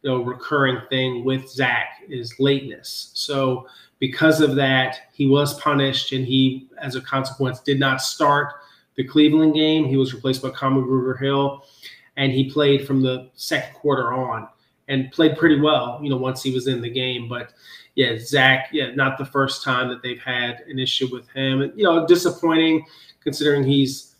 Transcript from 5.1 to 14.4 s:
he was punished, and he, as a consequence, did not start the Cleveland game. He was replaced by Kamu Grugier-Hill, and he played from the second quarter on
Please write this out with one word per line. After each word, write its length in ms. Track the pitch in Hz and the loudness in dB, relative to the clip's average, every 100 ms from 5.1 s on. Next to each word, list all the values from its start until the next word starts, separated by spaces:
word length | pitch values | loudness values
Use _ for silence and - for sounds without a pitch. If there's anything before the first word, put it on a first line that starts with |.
he 140 | - 139 | -2 2
was 320 | 143 143 - | 4 2 -2
punished, 520 | 151 139 135 127 - | 0 2 0 -2 -4
and 140 | 135 123 | -6 0
he, 420 | 131 131 127 - - | 2 2 0 -12 -14
as 140 | 143 127 | -10 -10
a 60 | |
consequence, 580 | - 135 131 - 131 117 | -4 -4 -4 -4 -4 -4
did 200 | - 139 | -2 0
not 220 | 135 131 | 0 0
start 500 | - - 151 143 143 - - _ _ - | -4 0 2 2 -2 -10 -20 _ _ -8
the 80 | |
Cleveland 500 | 131 156 151 156 156 | -2 4 4 6 4
game. 320 | 151 156 156 139 | 4 2 2 2
He 120 | 135 | 0
was 140 | 127 | 0
replaced 300 | - 135 131 | -2 -4 -2
by 80 | 131 | -4
Kamu 380 | - 135 135 123 | -4 0 2 2
Grugier-Hill, 760 | 131 127 127 139 139 139 139 - _ - - _ - | 0 0 -2 -2 0 0 -4 -18 _ -20 -20 _ -2
and 140 | 135 | 0
he 180 | 131 135 | 2 0
played 380 | 151 147 139 139 | 2 4 4 2
from 160 | 135 | 0
the 260 | 131 127 - _ | 0 -2 -8 _
second 400 | - 151 - - | -4 -4 -6 -4
quarter 360 | 147 131 127 | -2 0 0
on 360 | 127 127 113 | -4 -4 -6